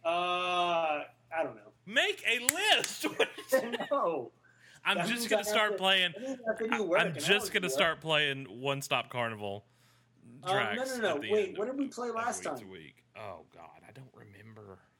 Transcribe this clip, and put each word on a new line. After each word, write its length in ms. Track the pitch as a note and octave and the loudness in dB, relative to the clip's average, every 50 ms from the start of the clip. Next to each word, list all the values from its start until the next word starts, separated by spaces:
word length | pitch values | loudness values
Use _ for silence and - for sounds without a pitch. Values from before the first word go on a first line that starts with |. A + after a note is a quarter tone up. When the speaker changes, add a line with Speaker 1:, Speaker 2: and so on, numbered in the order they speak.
| - | 0
Speaker 1:
Uh, 40 | E3 E3+ F3 F3+ F3+ F3+ F3+ F3+ F3+ F3+ F3+ F3 F3 E3+ E3 E3 D#3 D3+ D3 - - - _ _ _ | 0 0 0 0 0 0 0 0 0 0 2 2 2 2 2 2 2 0 -2 -4 -10 -14 _ _ _
I 120 | - E3 D#3 | -2 -2 -2
don't 120 | C3 A2+ | -2 -4
know. 160 | A2 - - _ _ _ | -10 -18 -20 _ _ _
Speaker 2:
Make 380 | F3+ G#3+ C#4 F4 G4+ G4+ - - | -2 0 2 2 2 0 0 0
a 120 | G#3 A#3 B3 A#3+ - D4 F4+ G4+ G#4+ F4 | 0 0 2 2 0 0 2 4 4 4
list. 280 | B3 - - - - - | 4 2 -2 -6 -4 -4
<laughs> 120 | D#4 D#4 | -4 0
What 120 | - - - - - - - | 0 -2 -2 -2 -14 -2 2
is 120 | C4 C4 A3+ A#3 A#3+ - | 2 2 2 0 -4 -6
Speaker 1:
<laughs> 120 | G3+ - | -2 -2
No. 400 | D4 C#4 A3+ F3 E3 C#3 A#2+ - _ _ _ - _ _ - - - - - | 0 0 2 0 0 -2 -4 -8 _ _ _ -20 _ _ -20 -20 -20 -4 0
Speaker 2:
I'm 120 | F3 G3 | 0 2
Speaker 1:
That 100 | G3 F3 | 2 2
Speaker 2:
just 120 | G3+ A#3 A#3+ | 0 0 -2
Speaker 1:
means 60 | A#3 G#3 | 0 2
Speaker 2:
gonna 120 | G#3+ G#3 | 2 2
Speaker 1:
I 40 | G3+ | 2
have 20 | |
Speaker 2:
start 240 | G#3 G#3 A3+ G#3+ G#3 G#3 | 2 2 4 4 2 2
Speaker 1:
to, 40 | |
Speaker 2:
playing. 340 | F#3 F#3 F#3+ F#3+ F#3+ F3+ F3+ E3 | 2 4 6 6 6 4 2 0
Speaker 1:
that 60 | G3+ B3 | -4 -8
means 120 | C4+ C4+ B3+ A#3 | -8 -8 -4 -2
I 40 | A3+ | -4
have 60 | G#3+ - | -2 -2
to 80 | A3 | 0
do 80 | A3 - | 0 0
Speaker 2:
I, 60 | A#2+ | 0
Speaker 1:
work, 180 | G#2 E3+ F3 D#3 | 2 4 4 4
Speaker 2:
I'm 80 | F3 | 4
Speaker 1:
and 80 | E3+ D#3 | 2 0
I 40 | C3 | -2
Speaker 2:
just 260 | - D3+ G3 G#3 G#3 | 2 4 4 4 2
Speaker 1:
don't 60 | G3+ - | 0 -2
Speaker 2:
gonna 140 | G#3 F#3 F3 | 0 0 0
Speaker 1:
do 40 | - | 2
Speaker 2:
start 220 | F#3+ F#3+ E3 D#3+ | 2 2 2 2
Speaker 1:
work. 40 | D3 | -2
Speaker 2:
playing 440 | - D#3+ D#3 D3+ D3+ C#3+ C#3 C3+ C3+ - G2 A#2+ | 0 2 2 4 4 2 0 -4 -6 -10 -12 -4
One 200 | C3 C#3 C#3 C#3 | -2 0 0 0
Stop 280 | C3+ - C#3+ B2 A#2 - | 0 0 0 0 0 -2
Carnival 540 | - B2 A#2+ A2+ A2+ G#2 G#2 G2+ G2 G#2 - _ _ _ _ _ _ _ _ _ _ _ - A#2 A#2 C3 - | -2 -2 -2 -2 -2 -4 -6 -6 -6 -8 -10 _ _ _ _ _ _ _ _ _ _ _ -20 -20 -20 -8 -2
Speaker 1:
Um, 60 | F3+ | 2
no, 40 | F#3+ | 2
Speaker 2:
tracks 440 | G3+ B2 A3 - - C4 C4+ C4 | 2 2 2 0 -2 -4 -4 -4
Speaker 1:
no, 40 | A#3+ | -2
no. 140 | A3 F#3 D#3 | 0 0 0
Speaker 2:
at 60 | C#3+ | 0
the 100 | A2+ G#3+ | 0 2
Speaker 1:
Wait, 160 | G#3+ G#3+ G3+ F#3 | 2 2 2 0
Speaker 2:
end 80 | - | -2
Speaker 1:
what 120 | F3 G#3 B3 | -4 -4 -4
Speaker 2:
of, 60 | C4+ | -2
Speaker 1:
did 40 | C#4 C#4 | -4 -4
we 40 | |
play 220 | - - A#3 B3 A#3+ | -4 -4 -8 -6 -4
Speaker 2:
of 60 | A3+ | -4
Speaker 1:
last 240 | A3+ A#3 A#3+ - - F#3+ | -4 -4 -4 -4 -4 -6
Speaker 2:
week 60 | F3 D3 | -6 -6
Speaker 1:
time? 60 | A#2+ | -6
Speaker 2:
to 60 | G#2+ | -10
week. 360 | F#2+ F#2+ E2+ D#2+ D2 - _ _ _ _ | -14 -14 -16 -16 -18 -20 _ _ _ _
Oh 220 | G2+ A2 G2+ F2+ D#2+ - _ - | -14 -12 -12 -12 -12 -16 _ -20
God, 160 | E2+ E2 D#2+ D#2 D#2+ F2+ | -20 -20 -20 -20 -20 -20
I 40 | - A2 | -20 -20
don't 180 | C3 C3 B2 - | -20 -20 -20 -20
remember. 680 | G#2 A#2 G#2 G2 G2+ G#2+ A2+ A2 A2 G#2 G2+ F#2+ F2+ _ _ _ | -20 -20 -20 -20 -20 -20 -20 -20 -18 -18 -18 -20 -20 _ _ _